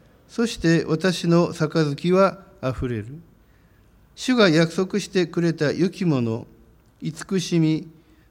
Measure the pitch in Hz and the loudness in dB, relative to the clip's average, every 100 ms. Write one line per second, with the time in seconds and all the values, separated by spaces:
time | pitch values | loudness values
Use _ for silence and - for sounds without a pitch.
0 | _ _ _ - 233 - 165 165 - 160 | _ _ _ -4 -4 0 2 2 2 0
1 | 190 175 170 170 170 - 151 165 151 139 | 0 0 2 2 2 0 -2 0 -2 -2
2 | 175 185 190 175 - - 131 120 127 113 | 0 4 2 0 -14 -8 -6 -4 -4 -6
3 | 107 156 - _ _ _ _ _ _ _ | -8 -14 -20 _ _ _ _ _ _ _
4 | _ - - 247 196 156 165 196 190 208 | _ -8 0 4 6 4 2 0 -2 -4
5 | - 190 165 170 170 160 147 113 180 - | -4 -2 -2 0 0 0 -2 0 -2 0
6 | 180 135 117 113 - - - _ _ _ | 0 0 0 -4 -8 -20 -20 _ _ _
7 | 165 151 - 190 - 170 156 156 - - | -12 -10 -4 -4 0 2 2 0 -6 -18
8 | _ _ _ | _ _ _